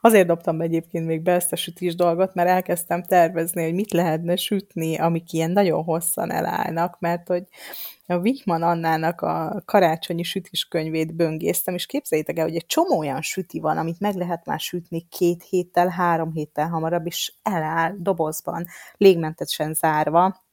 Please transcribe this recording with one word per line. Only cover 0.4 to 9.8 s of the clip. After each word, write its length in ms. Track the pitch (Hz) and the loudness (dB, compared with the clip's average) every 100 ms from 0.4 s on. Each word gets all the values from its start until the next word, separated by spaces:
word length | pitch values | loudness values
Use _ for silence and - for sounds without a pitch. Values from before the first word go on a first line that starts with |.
| 175 160 | 0 -2
be 60 | |
egyébként 420 | 165 165 160 170 165 | -2 -2 -2 -6 -2
még 140 | 160 | -2
be 120 | 170 | 2
ezt 200 | 180 175 | 0 0
a 40 | - | -6
sütis 380 | - 170 180 | -8 -6 -6
dolgot, 400 | 170 175 170 190 | 0 0 2 0
mert 140 | 190 175 | 2 2
elkezdtem 540 | 185 185 175 - 175 | 2 0 -6 -2 -6
tervezni, 600 | 175 185 170 180 170 175 | 2 4 4 2 -4 -2
hogy 120 | 160 | -2
mit 180 | 175 214 | -2 0
lehetne 440 | 170 175 160 170 180 | 0 2 0 -2 -2
sütni, 640 | - 202 190 175 160 156 | 0 -4 -4 -6 -4 0
amik 340 | 165 165 170 | 0 0 -2
ilyen 180 | 160 160 | -2 0
nagyon 320 | 190 190 160 | 2 2 0
hosszan 460 | 165 160 170 - 170 | 0 -2 -2 -4 -4
elállnak, 680 | 170 - - - 165 170 - | -2 -2 -2 -4 -2 -4 -2
mert 280 | 170 170 - | -4 -4 -2
hogy 160 | 180 - - - - - - - | -4 -4 -20 -16 -16 -16 -20 -4
a 100 | 180 | 0
Wichmann 460 | 196 269 - 170 | 0 0 -2 0
Annának 580 | 165 170 165 160 160 170 | 2 2 0 0 0 -2
a 420 | 165 160 160 190 | -2 -2 -4 -6
karácsonyi 580 | - 208 | 2 6